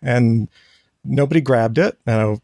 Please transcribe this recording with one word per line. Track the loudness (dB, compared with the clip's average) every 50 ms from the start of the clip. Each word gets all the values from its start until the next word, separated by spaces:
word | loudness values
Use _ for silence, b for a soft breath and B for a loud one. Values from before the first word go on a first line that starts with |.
And | -6 -2 0 2 2 2 2 0 -2 -4 b b b b b b b b b b -8
nobody | -4 -2 0 0 2 0 0
grabbed | 2 2 2 2 2 0 0 0
it. | 0 0 -2 -6 _
And | -2 0 0
I, | 0 0 -2 -6